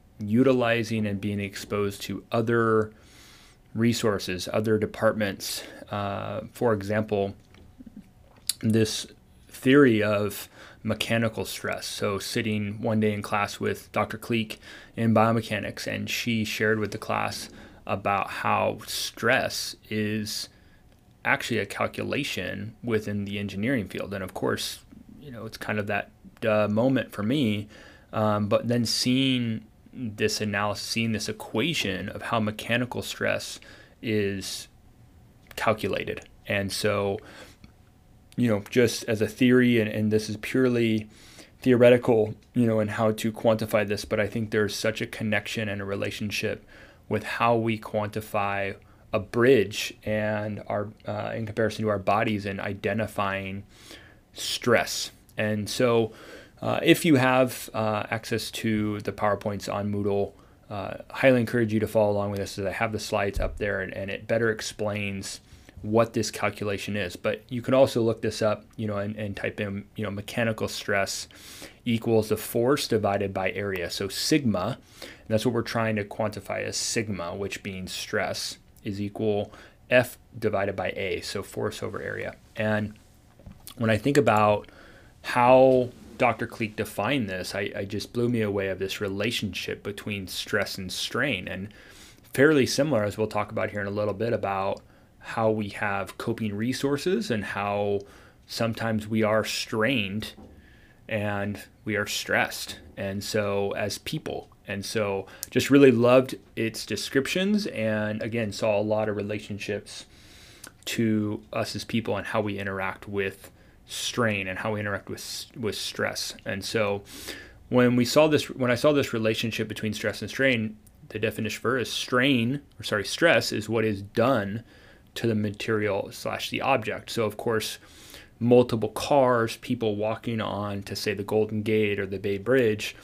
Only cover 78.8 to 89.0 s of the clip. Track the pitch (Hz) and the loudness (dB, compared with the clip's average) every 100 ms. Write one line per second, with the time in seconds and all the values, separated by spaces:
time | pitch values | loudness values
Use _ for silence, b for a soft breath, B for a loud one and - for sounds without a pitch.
78.8 | 110 98 101 - 110 104 101 B B B | -8 -6 -6 -2 0 0 -2 B B B
79.8 | - 123 120 - - 117 107 98 101 95 | 2 4 2 -6 -18 -4 -2 0 -2 -2
80.8 | 92 - 95 - - 101 - 113 107 - | -4 -4 -4 -4 -6 -8 -8 -4 -4 -4
81.8 | 104 101 101 104 - - - - 107 107 | -8 -8 -8 -8 -8 -12 -14 -4 0 0
82.8 | 107 - - - - - - - - - | -2 -8 -20 -20 -20 -20 -20 -18 -14 -2
83.8 | 113 104 143 143 113 107 107 104 - B | 2 2 4 4 6 6 6 4 -2 B
84.8 | B B B B - 127 123 131 131 127 | B B B B -2 4 8 10 8 6
85.8 | 120 - - - 123 113 120 - 110 107 | 2 -6 -10 0 2 2 -4 -4 -6 -4
86.8 | 104 - 107 143 98 92 90 98 104 101 | -6 -2 0 0 -2 -6 -6 -4 -4 -6
87.8 | 101 104 - 120 120 117 104 98 98 92 | -6 -6 -4 -2 0 2 0 0 -2 -2
88.8 | 95 - | -4 -4